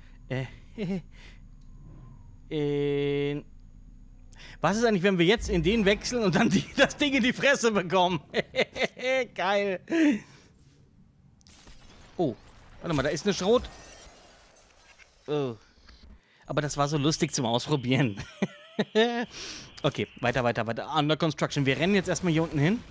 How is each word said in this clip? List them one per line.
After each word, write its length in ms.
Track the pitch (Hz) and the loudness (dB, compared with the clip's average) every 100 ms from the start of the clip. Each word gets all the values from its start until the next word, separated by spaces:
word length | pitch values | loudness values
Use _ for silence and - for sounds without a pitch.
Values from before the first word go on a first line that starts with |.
| - - - | -18 -20 -8
Äh, 160 | 127 131 - - - 185 190 - - - - - - - - - - - - - - - | -6 -6 -12 -16 -8 -6 -6 -8 -18 -20 -20 -20 -20 -20 -20 -20 -20 -20 -20 -20 -20 -8
<laughs> 0 | |
äh, 920 | 156 147 143 143 143 143 143 143 147 - - - - - - - - - - - - | -4 -2 -2 0 0 0 -2 -2 -4 -8 -18 -20 -20 -20 -20 -20 -20 -20 -20 -20 -2
was 160 | 156 208 | 0 2
ist 80 | |
eigentlich, 180 | 240 202 | 2 4
wenn 160 | 196 185 | 4 4
wir 60 | |
jetzt 240 | 170 226 - | 4 4 2
in 140 | 185 | 0
den 240 | 156 233 196 | 2 4 4
wechseln 360 | 208 - 247 | 2 -2 0
und 120 | 202 | 2
dann 160 | 175 226 | 2 2
die, 160 | 196 - | 2 0
<laughs> 60 | - | 2
das 220 | 285 - | 0 2
Ding 160 | 294 | 0
in 80 | 269 | 2
die 100 | 240 | 2
Fresse 400 | - 247 269 233 | 2 2 2 2
bekommen? 480 | 202 175 185 180 170 - 233 - 262 - - | 0 0 2 2 0 -4 -6 -4 -4 -4 -2
<laughs> 560 | 254 - 254 262 247 | -6 -4 -2 -2 -4
Geil. 460 | - 180 202 202 185 - 330 302 214 - - - _ - - - - - _ - _ - - - - - - - - | -4 0 0 0 -4 -2 2 4 2 -4 -20 -20 _ -20 -20 -20 -20 -20 _ -20 _ -20 -20 -20 -20 -20 -20 -12 -2
Oh, 160 | 151 104 - - - - | -2 -4 -12 -20 -20 -10
warte 120 | 170 | -4
mal, 80 | 151 | -2
da 60 | 139 | 0
ist 160 | 160 | -2
eine 80 | 202 | -2
Schrot. 300 | 180 185 240 - - - - - - - - - - _ _ - - - _ - | 0 2 2 0 -12 -20 -20 -20 -20 -20 -20 -20 -20 _ _ -20 -20 -20 _ -6
Oh. 300 | 147 135 110 - _ - - - - _ _ - | -4 -4 -8 -16 _ -20 -20 -20 -20 _ _ -8
Aber 140 | 139 | -4
das 160 | 147 147 | -4 -2
war 120 | 143 | 0
so 80 | 151 | 2
lustig 380 | 139 160 170 | 0 0 -2
zum 120 | - 117 | 0 0
Ausprobieren. 760 | 117 - 147 120 131 127 101 - - - - - - | 0 0 -2 2 2 2 -2 -12 -6 -6 -6 -10 -8
<laughs> 200 | 202 214 233 240 240 - - - - - | -2 0 2 0 -6 -10 -14 -14 -18 -6
Okay, 260 | 147 - 101 - | -4 -2 -6 -2
weiter, 220 | 123 127 | -2 2
weiter, 240 | 120 117 110 | 0 0 -4
weiter. 260 | 117 107 151 | -6 -2 0
Under 200 | 147 156 | 2 2
construction. 480 | 165 - 156 147 | 0 0 -2 0
Wir 140 | 135 127 | 0 2
rennen 160 | 170 | 2
jetzt 140 | 202 - | 2 0
erstmal 240 | 156 180 | 0 2
hier 100 | 156 | 2
unten 160 | 165 151 | 0 2
hin. 220 | 147 240 - | 2 2 -4